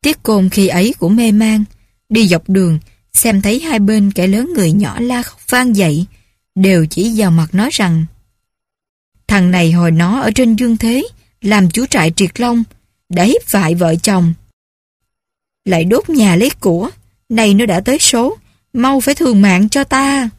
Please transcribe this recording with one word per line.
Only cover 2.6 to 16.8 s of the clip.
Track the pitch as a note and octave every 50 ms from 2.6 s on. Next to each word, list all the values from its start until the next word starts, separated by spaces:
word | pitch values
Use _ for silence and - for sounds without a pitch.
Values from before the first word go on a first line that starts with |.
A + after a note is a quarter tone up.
| F#3 E3+ D#3+ D3+ - - _ _ _ _ -
xem | - - A#3 G#3+ F#3+
thấy | G3+ G3+ A3 C4
hai | E4 E4 D4 A3
bên | G3+ G3 A3 A3 G3+ G3+
kẻ | G3 - F3+
lớn | F#3 F#3+ G#3+ B3 E4 F4
người | B3+ F#3+ E3
nhỏ | D#3 G3+ G3+ C#3 - -
la | A#3 B3 B3 B3 B3
khóc | - - _ - -
vang | - B3 B3+ B3+ A3
dậy, | G3+ F#3+ D#3+ D3 D#3 F3+ - - _ _ _ _ _ _ _ _
đều | F#3+ F#3+ G3 F#3+ E3+ D#3+
chỉ | D#3 - - F#3+ A#3 A3+
vào | G#3+ G#3+ F#3
mặt | E3 E3 D#3+ D#3+ -
nói | F#3 G#3+ C#4 -
rằng: | - G#3 F3+ E3 D#3+ D#3+ E3 - _ _ _ _ _ _ _ _ _ _ _ _ _ _ _ _ _ _ _ _ _ _
"Thằng | - G#3 G3+ F3+ F3+
này | F3+ F3+ E3+ E3
hồi | E3+ F3 F3 E3+
nó | E3 D#3+ E3+ F3+ G#3 C4
ở | - A3+ G#3+
trên | - B3+ A#3 A3+
dương | G#3 B3 A#3 A#3
thế, | G#3+ - A3+ A#3 C4 G4+ A#4+ - _ _ _ _ _
làm | - G3 G#3+ G#3 F#3+ F3
chủ | - A3 B3+
trại | - - A#3 D#3 E3
Triệt | E3+ - G3+ E3+ - -
Long, | A#3+ A#3+ A#3+ A#3 A3+ - - _ _ _ _ _ _ _
đã | F3 F#3 F3+
hiếp | G#3+ C#4+ A#4 -
hại | - - G3 E3 D#3 E3+
vợ | F3 F3+ E3 D#3+
chồng, | E3+ - G#3+ G3+ F#3 F3 E3 E3+ - _ _ _ _ _ _ _ _ _ _ _ _ _ _ _ _ _ _ _ _ _ _ _ _ _
lại | G3 F#3 E3 E3
đốt | F3+ A3 B3+ - -
nhà | D#4+ C#4 A3 G3 F3
lấy | E3+ A3 C#4
của, | - - - G3 E3+ E3+